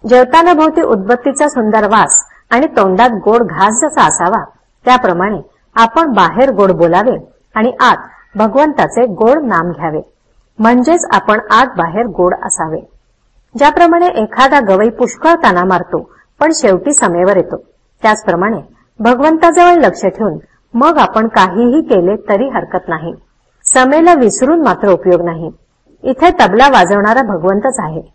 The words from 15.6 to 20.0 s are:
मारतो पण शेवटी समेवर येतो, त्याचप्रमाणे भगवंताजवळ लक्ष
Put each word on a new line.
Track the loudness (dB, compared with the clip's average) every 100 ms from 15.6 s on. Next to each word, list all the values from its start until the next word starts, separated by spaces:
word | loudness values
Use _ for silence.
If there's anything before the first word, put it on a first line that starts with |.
मारतो | 0 -2 -4 -8 -8 _ _ _
पण | -2
शेवटी | 0 0 0 -2
समेवर | -2 -2 0 0 0
येतो, | -2 -10 _ _ _ _
त्याचप्रमाणे | -2 0 -2 -2 -4 -6 -12 _ _ -2
भगवंताजवळ | 0 2 2 2 2 4 4 4
लक्ष | 2 0